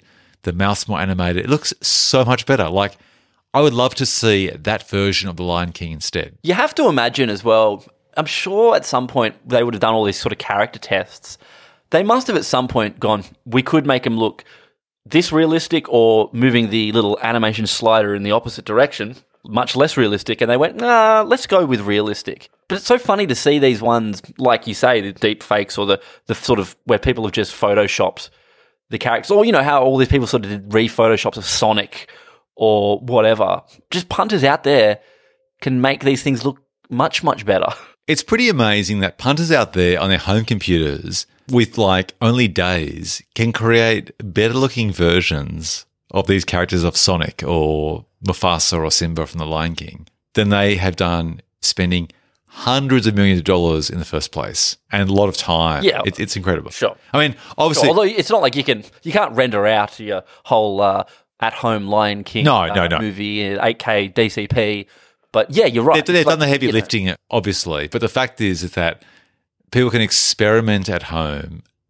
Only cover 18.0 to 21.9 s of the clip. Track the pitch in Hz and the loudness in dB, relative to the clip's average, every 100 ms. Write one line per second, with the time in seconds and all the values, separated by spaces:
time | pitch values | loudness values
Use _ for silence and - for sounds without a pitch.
18 | 104 101 101 107 117 - 104 110 143 - | 2 -2 0 -2 -2 -10 -2 2 2 0
19 | 107 127 _ _ - 110 123 127 151 - | -10 -12 _ _ -6 -4 -2 0 0 2
20 | 113 101 - 110 113 123 160 214 240 233 | 0 0 -4 -2 0 2 0 -2 2 4
21 | 220 220 214 262 - 190 165 123 101 | 6 4 2 0 2 2 2 0 0